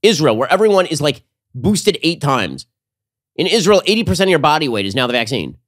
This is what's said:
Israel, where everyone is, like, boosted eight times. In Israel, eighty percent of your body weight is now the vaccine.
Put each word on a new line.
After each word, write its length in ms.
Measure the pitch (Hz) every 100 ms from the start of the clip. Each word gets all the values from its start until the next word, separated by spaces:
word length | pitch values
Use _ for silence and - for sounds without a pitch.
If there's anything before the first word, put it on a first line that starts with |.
Israel, 340 | 208 175 151 110
where 160 | 135
everyone 360 | 190 220 196 180
is, 120 | 151
like, 240 | 147 135 _ _ _ 127
boosted 420 | 147 208 - 175
eight 160 | 160 170
times. 460 | 143 131 90 65 - _ _ _ _ _ _ -
In 100 | 170
Israel, 340 | 214 175 202 -
eighty 180 | 214
percent 240 | 180 180 190
of 40 |
your 80 | 170
body 280 | 151 156 147
weight 180 | 110 98
is 100 | 113
now 120 | 123
the 60 |
vaccine. 420 | 120 113 123 71 -